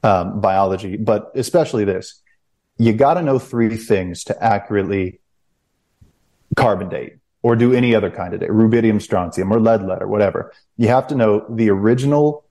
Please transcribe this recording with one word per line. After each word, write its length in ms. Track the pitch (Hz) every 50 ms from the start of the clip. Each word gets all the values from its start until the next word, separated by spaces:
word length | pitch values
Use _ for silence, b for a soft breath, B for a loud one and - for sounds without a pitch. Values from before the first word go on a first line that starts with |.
| -
um, 380 | 113 98 90 87 95 98 104
biology, 560 | 98 98 95 95 98 95 95 92 104 95 92
but 340 | 107 110 110 110 101 - - -
especially 500 | 135 120 - - 175 156 - - 117 104
this. 360 | 98 95 92 - - - _ _ _ _ _ _ _ _ _ _ _ _
You 160 | _ 113 113 107
gotta 300 | 110 139 139 165 180 170
know 160 | 147 135 127
three 380 | - - - 120 113 110 113
things 460 | 110 - - 110 95 92 90 85 - -
to 180 | - - - -
accurately 760 | 113 104 101 - - 107 101 95 85 101 98 92 92 - _ _ _ _ _ _ _ _ _ _ _ _ _ _ _ _ _ _ _ _ _ _ _ _ _ _ _ -
carbon 340 | - 135 117 101 92 101 90
date 280 | - 69 60 - _ _ _ _ _ _
or 140 | - 120 117
do 180 | 113 120 123 127
any 220 | 123 123 120 117
other 160 | 107 101 92
kind 220 | - - 87 90 95
of 60 | 92
date, 100 | 92 85
rubidium, 520 | 95 110 113 110 113 120 113 113 107 104
strontium, 500 | - - - 95 90 82 - - 95 95
or 80 | 107 117
lead 240 | 110 113 113 107 98
lead, 180 | 95 92 90
or 60 | 95
whatever. 440 | 98 104 104 104 95 87 - - B B B B B _
You 120 | - 117 107
have 180 | 123 131 135
to 80 | - 151
know 300 | 131 117 107 104 107 - -
the 200 | 117 113 113 107
original 760 | 98 98 101 110 123 131 131 139 147 147 147 151 147 - _ _